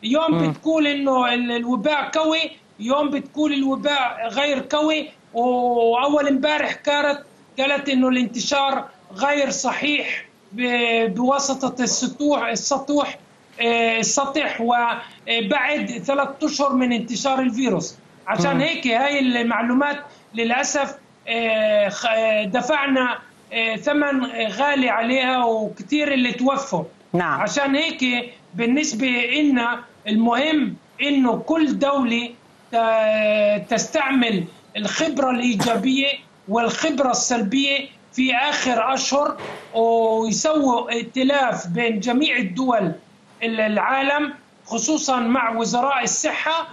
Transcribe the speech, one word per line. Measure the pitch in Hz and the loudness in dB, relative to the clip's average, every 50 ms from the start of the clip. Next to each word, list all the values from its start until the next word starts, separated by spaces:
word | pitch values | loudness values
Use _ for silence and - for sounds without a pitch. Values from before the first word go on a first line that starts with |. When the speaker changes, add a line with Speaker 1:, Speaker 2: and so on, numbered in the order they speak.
| - | -2
Speaker 1:
يوم | 220 254 302 320 320 311 | 0 0 0 2 2 2
Speaker 2:
مم. | 330 330 320 | 2 2 0
Speaker 1:
بتقول | - - - 302 320 320 302 | -2 -2 -2 0 2 2 2
إنه | 285 285 285 277 277 262 254 254 240 240 | 2 0 0 0 2 2 2 2 2 0
ال-، | 240 240 240 240 | 0 -2 -2 -2
الوباء | 240 240 240 254 247 196 302 302 294 269 - | -4 -2 -2 -2 0 0 0 0 0 -2 -2
قوي، | - 311 311 311 320 320 320 311 - - _ _ _ _ | -2 0 0 2 0 0 -2 -4 -8 -14 _ _ _ _
يوم | 208 233 262 285 302 294 | -4 -2 0 0 0 0
بتقول | 277 277 - - - 285 302 302 285 | -2 -4 -6 -6 -4 -2 0 0 0
الوباء | 277 269 269 262 233 196 294 294 277 262 240 226 - 226 226 | 0 0 0 -2 -2 -2 -2 0 0 -2 -2 -4 -4 -6 -4
غير | 208 233 277 294 285 262 - - | -2 -2 0 0 0 -2 -2 -2
قوي، | - 302 302 311 311 311 285 - - _ _ _ - | -2 0 0 0 0 -2 -4 -8 -14 _ _ _ -4
وأول | 226 240 254 247 247 247 247 240 240 233 226 233 240 254 285 294 302 285 285 | -2 0 0 0 0 0 0 2 2 2 2 2 2 2 2 2 2 2 2
امبارح | 277 254 262 302 302 294 285 - - | 0 2 2 0 0 0 -2 -4 -6
كانت | - - - 285 294 294 294 285 285 - - - - - - - - | -4 -2 0 0 2 2 0 0 -2 -6 -18 -20 -20 -20 -20 -4 -2
قالت | 262 277 285 277 285 285 | 0 0 0 -2 0 0
إنه | 269 254 254 254 | 2 2 4 2
الانتشار | 254 254 247 208 - 240 - - 285 277 277 277 269 262 - - - - - - - | 2 2 0 -2 -4 -6 -4 -2 0 0 2 0 0 -2 -6 -10 -16 -20 -20 -20 -8
غير | - 240 285 294 294 277 254 | -2 0 0 2 2 2 0
صحيح | 214 - - 254 214 - - 294 294 277 - - - - - - _ _ _ _ 190 | -2 -2 -4 -4 -4 -2 -2 -2 -2 -2 -2 -4 -6 -8 -10 -14 _ _ _ _ -8
ب-، | 214 247 247 240 240 240 233 233 226 226 226 185 | -4 -2 0 0 0 0 2 2 2 2 0 0
بواسطة | 202 247 254 277 277 269 277 269 262 269 254 - - 254 | 0 2 2 2 2 0 -2 -4 -2 -2 -4 -2 -2 -2
السطوح، | 220 - - 254 247 - - 294 294 294 254 233 233 | -2 -2 -2 -2 -4 -4 -2 0 0 2 2 0 -2
السطوح، | 233 - - - 277 262 269 - 294 294 277 - - - - - - _ - _ - - | -4 -4 -2 -2 -2 -2 -2 0 0 0 0 0 -4 -12 -16 -20 -20 _ -20 _ -8 -2
آه، | 233 233 233 233 233 226 226 226 | 0 0 2 2 2 2 2 0
السطح | 214 - - 285 277 - - 311 285 - - - | 0 0 0 0 -2 0 -2 -2 -2 -2 -4 -2
وبعد | 226 233 240 240 240 240 226 - - - - - - - 233 233 226 196 294 285 254 269 294 302 - 196 247 233 175 | 0 2 2 2 2 0 -2 -4 -8 -14 -20 -18 -6 -4 -2 -2 0 0 0 0 0 0 -2 -2 -2 -4 -6 -8 -2
ثلاث | - 277 277 277 269 - - 311 | -2 0 0 0 -2 -2 -4 -4
أشهر | 302 - - 285 277 254 | -2 0 0 0 2 2
من | 254 254 247 240 | 2 2 2 0
انتشار | 233 196 - 240 185 - 269 269 254 | 0 -2 -4 -6 -2 0 0 0 2
الفيروس. | 262 254 214 226 269 240 202 165 156 - - - - - - - - | 0 0 0 0 0 0 0 0 -2 -6 -12 -16 -20 -20 -20 -18 -6
عشان | - 208 214 269 285 277 | -4 0 2 2 2 2
Speaker 2:
مم. | 254 | 2
Speaker 1:
هيك | 269 320 330 330 - | 0 0 -2 -2 -2
هاي | 262 226 226 262 285 285 285 | 0 2 2 2 2 2 2
المعلومات | 269 254 247 240 240 233 233 208 233 240 254 262 285 285 285 285 - - - - - - - | 2 2 2 0 0 0 0 0 0 2 2 2 2 0 -2 -6 -8 -16 -20 -20 -20 -14 -6
للأسف، | 220 233 226 240 254 285 277 - 294 277 - - - - - - _ _ - | -4 -2 0 0 0 0 -2 0 -2 -2 -2 -6 -14 -18 -20 -20 _ _ -6
آه، | 226 233 233 226 220 220 214 214 214 208 208 196 | -4 -2 0 0 0 2 2 4 4 4 2 2
خ-، | 190 - - | 0 -2 -2
آه، | 226 220 220 226 220 220 214 214 | 0 2 2 2 2 2 2 0
دفعنا، | 196 185 247 247 - 311 294 277 277 269 262 254 247 233 - - - - - - - - | 0 -2 -2 0 2 0 0 2 2 2 2 2 0 -2 -6 -10 -18 -20 -20 -20 -8 -4
آه، | 233 226 226 220 | -2 -2 -2 -2
ثمن | 214 - 294 294 294 294 285 277 262 254 233 233 226 226 214 | -2 -2 0 2 2 2 2 2 0 -2 -2 -4 -4 -4 -4
غالي | 190 202 269 294 285 269 254 247 | 0 0 0 2 2 2 2 2
عليها | 214 220 226 233 254 269 254 254 254 254 247 | 2 0 0 2 2 2 2 2 2 2 2
وكتير | 233 226 220 214 202 - - 202 - - 302 302 294 277 | 2 0 0 -2 -4 -8 -10 -6 -2 0 0 2 2 2
اللي | 254 247 247 - | 2 2 0 0
توفوا. | 240 247 262 277 269 269 - - 170 151 - - - - _ - | 0 2 2 2 0 -2 -2 -4 -4 -4 -4 -12 -20 -20 _ -2
Speaker 2:
نعم. | 175 180 165 147 135 | 0 2 2 0 0
Speaker 1:
عشان | - 202 - 294 285 277 269 | 0 0 0 0 0 2 2
هيك | 285 320 330 330 - 269 254 247 240 240 - - - - - - | 2 0 0 -2 -2 0 0 0 -2 -4 -6 -14 -20 -20 -16 -6
بالنسبة | 175 233 233 247 285 302 302 - 220 262 262 247 240 240 | -2 0 2 2 2 0 -2 -2 -2 0 0 0 0 0
إلنا | 233 254 294 302 294 269 247 233 233 240 233 - - - - - 214 | 0 0 2 2 4 4 2 2 0 -2 -4 -8 -16 -20 -14 -6 0
المهم | 214 214 226 233 233 240 277 311 320 302 262 208 175 - _ - _ - 254 | 2 2 4 4 4 2 2 2 2 0 0 -2 -4 -10 _ -20 _ -4 -2
إنه | 285 285 277 262 247 220 | 0 2 2 4 2 2
كل | - - - 311 330 311 285 214 190 | 0 -2 -2 0 2 2 2 2 0
دولة | 285 277 285 277 254 233 226 233 240 233 - - _ - - _ - - - | 0 0 2 2 0 0 0 -2 -2 -6 -12 -16 _ -20 -20 _ -20 -4 -2
ت-، | 233 226 226 220 220 220 214 214 214 214 214 214 214 208 208 208 208 - - | 0 2 2 2 2 2 2 2 2 2 2 2 4 4 2 2 0 -2 -2
تستعمل | 240 214 - - - 320 285 269 269 262 247 226 208 185 170 - - - - - - | -2 -2 -2 0 -2 -2 0 2 2 2 2 2 0 -2 -2 -6 -10 -20 -20 -14 -10
الخبرة | 208 208 196 - - 311 330 285 277 277 262 | -8 -6 -6 -2 -2 -2 -2 0 0 0 0
الإيجابية | 254 233 240 247 233 196 - 240 233 208 190 262 262 269 277 277 277 - - - _ _ _ - | 0 0 0 0 0 0 0 0 0 0 2 0 2 2 2 0 -2 -4 -8 -20 _ _ _ -2
والخبرة | 196 233 233 220 - - - 320 302 247 285 254 | -2 0 0 0 -2 -2 -2 -2 0 0 0 0
السلبية | 233 - - - 254 233 214 196 220 269 277 277 277 277 269 - - - - _ - | 0 0 0 0 0 0 0 0 0 0 0 2 0 -2 -4 -8 -16 -20 -20 _ -2
في | - 254 262 247 | -2 0 2 2
آخر | 240 262 294 285 - - 262 247 226 220 247 269 | 2 0 0 -2 -2 0 0 0 0 0 0 0
أشهر، | 254 - - 254 285 294 294 - - - - - - - - - | -2 -2 0 0 0 0 0 -4 -6 -10 -14 -14 -14 -18 -8 -2
ويسووا | 226 226 233 233 226 226 226 226 226 226 226 208 - - 311 311 311 285 262 240 233 233 - 233 | 0 2 4 4 4 4 2 2 0 0 -2 -2 -2 0 0 2 2 4 4 2 2 0 -2 -4
ائتلاف | 233 226 - - 262 262 269 285 285 269 240 202 170 - | -4 -6 -4 -2 0 2 2 4 2 2 0 0 -4 -4
بين | 175 170 226 240 233 226 208 | -6 -2 -2 0 0 0 -2
جميع | 185 247 240 254 302 320 269 | -2 0 0 0 0 2 0
الدول | 247 240 185 175 175 262 254 240 220 196 165 - - - - - - - - - - 233 | -2 -2 -2 -4 -2 0 2 2 2 2 0 -4 -6 -12 -20 -20 -20 -20 -20 -14 -6 -6
ال-، | 233 226 220 | -4 -2 0
العالم، | 220 214 208 208 180 214 254 269 269 277 285 294 294 285 - - - _ _ _ _ | 0 0 0 0 0 0 0 0 0 0 0 0 0 -2 -4 -10 -18 _ _ _ _
خصوصًا | - 220 233 - - 311 294 - - 262 247 | -8 -6 -4 -2 0 0 0 0 0 0 0
مع | 233 226 240 262 247 226 226 | 2 2 2 2 0 0 -2
وزراء | 226 226 202 175 240 247 277 285 262 240 | -2 -2 0 0 0 0 2 0 0 0
الصحة | 226 - - - 302 - - - 302 320 330 320 - | -2 -2 -2 -2 -2 -4 -2 -2 -2 -2 -2 -4 -6